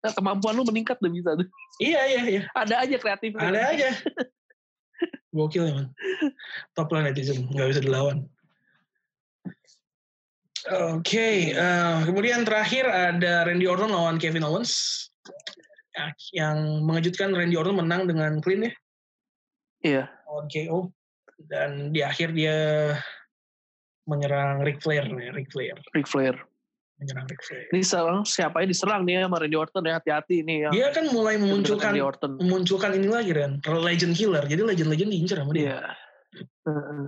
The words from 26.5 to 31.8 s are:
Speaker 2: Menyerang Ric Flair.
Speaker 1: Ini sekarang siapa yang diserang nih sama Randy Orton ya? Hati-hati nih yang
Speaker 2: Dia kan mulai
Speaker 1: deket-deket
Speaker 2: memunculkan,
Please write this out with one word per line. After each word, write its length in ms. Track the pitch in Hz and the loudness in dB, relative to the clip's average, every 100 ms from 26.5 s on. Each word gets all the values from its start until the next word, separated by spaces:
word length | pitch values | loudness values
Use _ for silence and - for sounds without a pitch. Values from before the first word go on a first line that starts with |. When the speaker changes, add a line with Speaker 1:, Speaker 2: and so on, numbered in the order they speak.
| _ _ _ _ _ | _ _ _ _ _
Speaker 2:
Menyerang 240 | 139 131 131 | -10 -10 -12
Ric 140 | 135 | -14
Flair. 240 | - - - | -14 -14 -2
Speaker 1:
Ini 80 | 185 | 0
sekarang 420 | 185 180 165 185 208 | 2 2 2 0 0
siapa 320 | - 165 170 | 0 0 0
yang 100 | 190 | 0
diserang 320 | 175 196 208 180 | 0 0 0 2
nih 160 | 180 | 2
sama 160 | 185 175 | 0 0
Randy 160 | 151 156 | 0 -2
Orton 320 | 156 190 160 | -2 -2 -2
ya? 80 | 160 | -2
Hati-hati 480 | 156 151 156 175 | 0 -2 0 -2
nih 240 | 156 160 151 | 0 -2 0
yang 40 | 185 | 2
Speaker 2:
Dia 160 | 269 | 2
kan 160 | 320 320 | 2 0
mulai 320 | 240 220 214 | 2 2 2
Speaker 1:
deket-deket 80 | 202 | 2
Speaker 2:
memunculkan, 420 | 202 208 208 | 2 2 2